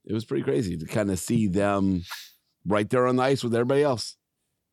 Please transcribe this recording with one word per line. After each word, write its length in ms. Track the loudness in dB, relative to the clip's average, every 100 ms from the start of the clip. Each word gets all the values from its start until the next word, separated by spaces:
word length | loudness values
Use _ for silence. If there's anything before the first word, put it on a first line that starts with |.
| -6
it 60 |
was 120 | -6 -4
pretty 180 | -4
crazy 320 | -2 0 -2 -4
to 100 | -4
kinda 300 | -2 0 -2
see 320 | 0 0 2
them 560 | 2 2 2 2 0 -4 -12 -16 _ _ _ -2
right 240 | 0 2
there 180 | 2 2
on 80 | 2
the 80 |
ice 200 | 2 2
with 120 | 0 0
everybody 260 | 2 2
else. 360 | 2 0 -6 -14 _ _ _ _ _